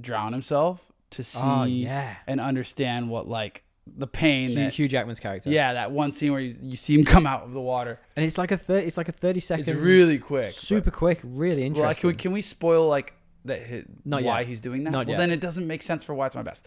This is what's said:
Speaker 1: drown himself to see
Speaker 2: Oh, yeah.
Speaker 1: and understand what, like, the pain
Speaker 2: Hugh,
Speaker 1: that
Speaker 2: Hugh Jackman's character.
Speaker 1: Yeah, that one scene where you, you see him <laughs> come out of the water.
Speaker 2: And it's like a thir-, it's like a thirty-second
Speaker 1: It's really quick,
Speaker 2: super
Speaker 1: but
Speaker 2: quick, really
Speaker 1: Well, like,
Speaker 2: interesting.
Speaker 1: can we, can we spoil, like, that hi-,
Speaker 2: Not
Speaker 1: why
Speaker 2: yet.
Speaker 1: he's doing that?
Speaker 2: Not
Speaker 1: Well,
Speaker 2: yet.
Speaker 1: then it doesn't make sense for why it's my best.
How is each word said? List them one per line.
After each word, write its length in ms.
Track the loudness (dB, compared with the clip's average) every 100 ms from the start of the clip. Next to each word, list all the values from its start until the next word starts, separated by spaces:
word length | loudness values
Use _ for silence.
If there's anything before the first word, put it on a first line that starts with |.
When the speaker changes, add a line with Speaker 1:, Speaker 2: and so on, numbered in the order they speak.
Speaker 1:
drown 320 | -8 -6 -4
himself 520 | -6 -2 0 0 -2 _ _ _
to 120 | -12
see 140 | -10 -4
Speaker 2:
Oh, 220 | 0 2
yeah. 540 | 0 -2 -4 -6 -8 -10 -6
Speaker 1:
and 140 | -4
understand 680 | -2 -4 -4 -4 -2 -2 -4
what, 200 | -6 -6
like, 340 | -6 -6 -10 _ _ -18
the 220 | -12 -8
pain 400 | 0 2 2 0
Speaker 2:
Hugh, 80 | 0
Speaker 1:
that 180 | -2
Speaker 2:
Hugh 140 | 0 0
Jackman's 320 | 0 -4 -8
character. 280 | -8 -6 0
Speaker 1:
Yeah, 240 | 2 2
that 180 | 0 -4
one 180 | -2 -2
scene 200 | -2 -2
where 80 | -2
you, 160 | -4 -10
you 160 | -10 -6
see 180 | 4
him 100 | 6
<laughs> 20 | 10
come 180 | 8
out 200 | 8 0
of 80 | -6
the 80 | -8
water. 400 | -4 -4 -4 -10 _ -4
Speaker 2:
And 80 | -2
it's 100 | -2
like 140 | -2
a 80 | -2
thir-, 200 | 0 0
it's 180 | 0 -6
like 100 | -8
a 40 |
thirty-second 560 | -2 -2 -2 -2 -4 -2
Speaker 1:
It's 100 | 2
really 400 | 6 8 8 6
quick, 340 | 0 -4 -4
Speaker 2:
super 380 | -6 -2 2 2
Speaker 1:
but 40 |
Speaker 2:
quick, 260 | 2 0 0
really 400 | -4 -4 0 0 0
Speaker 1:
Well, 120 | 2
like, 120 | 0 2
Speaker 2:
interesting. 40 |
Speaker 1:
can 60 | 0
we, 60 |
can 180 | 0 -2
we 100 | -4
spoil, 460 | -6 -2 4 4 6
like, 260 | 2 -2 -14 _ _ -10
that 200 | -8 -8
hi-, 180 | -12 -14 -12
Speaker 2:
Not 180 | -4 -2
Speaker 1:
why 160 | 0 0
Speaker 2:
yet. 80 | -2
Speaker 1:
he's 120 | -8
doing 240 | -8 -6
that? 60 | -4
Speaker 2:
Not 160 | -4 -2
Speaker 1:
Well, 60 |
Speaker 2:
yet. 40 | 0
Speaker 1:
then 120 | 0
it 100 | 0
doesn't 260 | -4 -6 -6
make 160 | -6
sense 220 | -6 -6
for 100 | -6
why 120 | -4 -4
it's 80 | -6
my 60 |
best. 240 | -12 -14